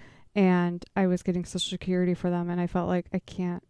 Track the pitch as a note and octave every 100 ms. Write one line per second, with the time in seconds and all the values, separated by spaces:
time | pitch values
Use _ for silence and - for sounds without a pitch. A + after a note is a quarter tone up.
0 | - - - G#3 F#3 F3+ F3 F3 - G3
1 | F#3 F3+ - F3 E3 F3+ - F3+ F#3 F3+
2 | F3+ F3 F3+ F3 F3 F3 F3 F#3 F3 F3+
3 | - F#3 - - F3+ F3